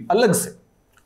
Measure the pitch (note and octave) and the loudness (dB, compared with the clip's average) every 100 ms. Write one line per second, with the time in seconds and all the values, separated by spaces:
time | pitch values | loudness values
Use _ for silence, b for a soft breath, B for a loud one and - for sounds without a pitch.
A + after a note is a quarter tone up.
0 | - G3+ A3+ D#3 - - _ _ _ _ | -2 0 2 0 -4 -12 _ _ _ _